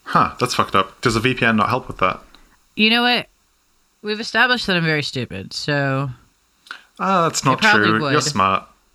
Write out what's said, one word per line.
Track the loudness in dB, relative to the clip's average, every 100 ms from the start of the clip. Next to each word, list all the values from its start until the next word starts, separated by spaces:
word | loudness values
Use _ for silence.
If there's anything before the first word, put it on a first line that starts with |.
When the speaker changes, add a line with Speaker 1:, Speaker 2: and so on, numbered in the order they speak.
Speaker 1:
Huh. | -4 0 0 0
That's | -2
fucked | -2 0
up. | 0 0 -2
Does | -2 0
a |
V | 0
P | 0 2
N | 2
not | 0
help | -2 -4
with | -2
that? | -2 -2 -10 _ _ _ _ 0
Speaker 2:
You | 2
know | 2
what? | 0 -2 -4 _ _ _ _ _ _ _
We've | -8 -8
established | -4 0 2 0 0
that | 0
I'm |
very | 0 0
stupid, | -2 -6 -8 -10 -12
so | -8 -4 -2 0 -2 -4 -8 _ _ _ _ -20 -20 _ -6
Speaker 1:
Ah, | 0 2
that's | 2 0 0
not |
Speaker 2:
It | 2
probably | 4 4 4
Speaker 1:
true. | 2
You're | 2
Speaker 2:
would. | 0
Speaker 1:
smart. | 0 0 2 2 -4 _ _